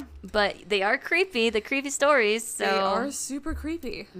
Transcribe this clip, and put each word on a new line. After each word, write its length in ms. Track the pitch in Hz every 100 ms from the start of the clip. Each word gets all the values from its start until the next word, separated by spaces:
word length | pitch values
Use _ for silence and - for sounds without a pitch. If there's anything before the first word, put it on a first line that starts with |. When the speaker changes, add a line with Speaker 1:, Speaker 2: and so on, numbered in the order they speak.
| 277 -
Speaker 1:
But 440 | 185 214 202 - 180
they 140 | 202
are 160 | 202 277
creepy, 520 | - 339 381 233 226
the 100 | 220
creepy 300 | - 277 277
stories, 540 | - 285 277 208 226
so 200 | 226 -
Speaker 2:
They 60 | 196 190
are 320 | 190 208 277
super 420 | 277 - 277 320
creepy. 540 | - 302 330 247 160 202